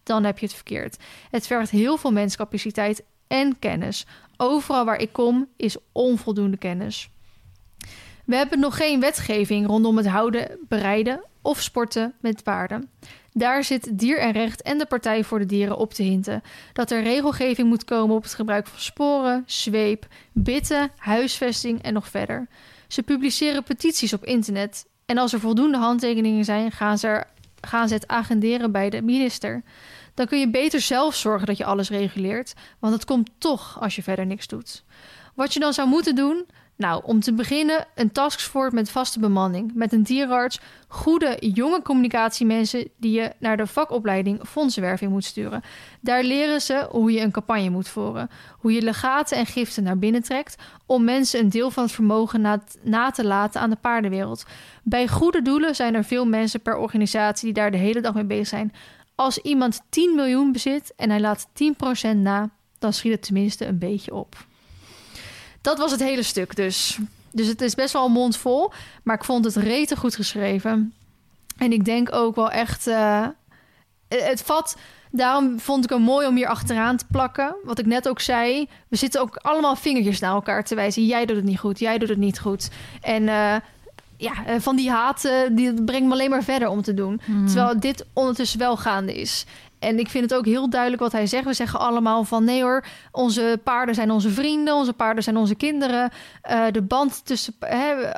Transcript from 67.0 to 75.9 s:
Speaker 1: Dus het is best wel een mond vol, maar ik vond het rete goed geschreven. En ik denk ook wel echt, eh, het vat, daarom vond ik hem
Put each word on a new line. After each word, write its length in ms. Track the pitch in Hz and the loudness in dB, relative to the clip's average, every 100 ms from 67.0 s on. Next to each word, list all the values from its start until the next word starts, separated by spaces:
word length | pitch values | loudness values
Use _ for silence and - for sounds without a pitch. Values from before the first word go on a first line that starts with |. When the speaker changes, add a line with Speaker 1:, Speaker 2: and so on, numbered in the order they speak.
| 214 - - | -8 -10 -8
Speaker 1:
Dus 160 | 220 220 | -2 0
het 140 | 226 | 0
is 140 | 247 240 | -2 -2
best 180 | 269 | -2
wel 120 | 285 254 | 2 4
een 60 | |
mond 260 | 240 247 220 | 4 2 0
vol, 340 | 254 262 381 - - - | 2 2 0 -4 -20 -10
maar 120 | 226 214 | -4 -4
ik 80 | |
vond 220 | - 240 226 | 0 0 2
het 100 | 208 | 2
rete 400 | 208 254 302 302 | 0 0 0 0
goed 200 | 247 - | -2 -2
geschreven. 800 | 196 208 196 196 220 220 220 - _ _ _ _ - - | -4 -2 -2 -2 0 0 -2 -6 _ _ _ _ -14 -2
En 140 | 247 | 2
ik 140 | 226 196 | 2 2
denk 280 | 233 240 | 2 0
ook 220 | - 226 226 | 2 0 2
wel 160 | 220 | 0
echt, 360 | 220 226 - 240 | 0 -4 -4 -2
eh, 400 | 220 214 208 233 311 _ - _ _ _ _ - | 2 2 2 0 -6 _ -20 _ _ _ _ -6
het 340 | 247 214 247 | -2 0 0
vat, 360 | - 320 320 - - - - | 0 0 -2 -8 -14 -20 -6
daarom 480 | 247 254 277 269 233 | 0 2 4 2 0
vond 240 | - 277 | -2 0
ik 60 | |
hem 120 | 240 | 2